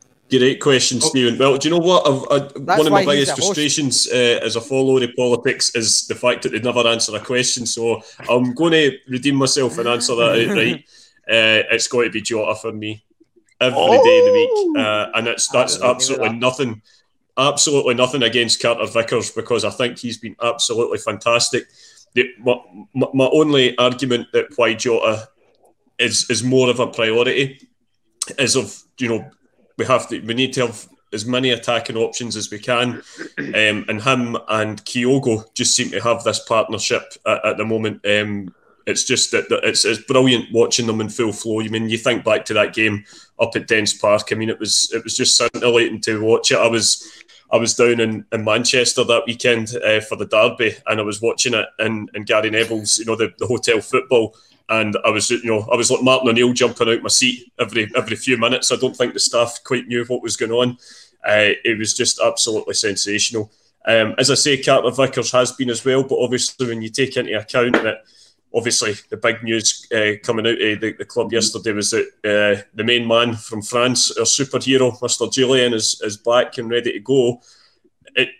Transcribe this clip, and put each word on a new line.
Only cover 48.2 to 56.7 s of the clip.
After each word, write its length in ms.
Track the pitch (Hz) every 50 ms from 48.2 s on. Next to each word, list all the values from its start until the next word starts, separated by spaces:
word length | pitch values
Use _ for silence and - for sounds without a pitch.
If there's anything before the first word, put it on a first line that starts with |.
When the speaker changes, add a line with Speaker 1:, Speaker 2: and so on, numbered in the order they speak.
| - -
Speaker 1:
in 140 | 117 110 107
Manchester 580 | 107 107 117 120 - - 127 120 - - 131 117
that 220 | 104 117 110 - 120
weekend, 480 | 113 - - 127 120 113 110 107 120 - -
uh, 160 | 107 110 110
for 160 | 107 - -
the 120 | - 104 101
derby, 480 | 113 107 113 123 120 - 117 107 - - _ -
and 120 | 110 110
I 40 | 107
was 180 | 104 101 104
watching 320 | 113 113 - - - 127 117
it 140 | 110 - - - -
in, 300 | 110 110 113 107 104 - -
in 100 | 107 104
Gary 260 | 110 113 107 107 110
Neville's, 500 | 107 113 113 113 113 110 104 104 - 107
you 60 | 113
know, 120 | 113 113 107
the, 160 | 110 92 - _
the 100 | 110 -
hotel 340 | 123 110 - 123 113 107
football, 520 | - - 131 123 - - 131 117 110 104 - _ _ _ _ _ _ -
and 260 | 110 110 107 104 101 - -
I 60 | 113
was, 200 | 107 104 101 -
you 140 | 120 113 117
know, 240 | 117 113 107 107 110
I 60 | 123
was 160 | 117 117 -
like 100 | 123 -
Martin 280 | 123 127 131 127 127 120
O'Neill 240 | 113 113 120 123 120
jumping 340 | 120 123 113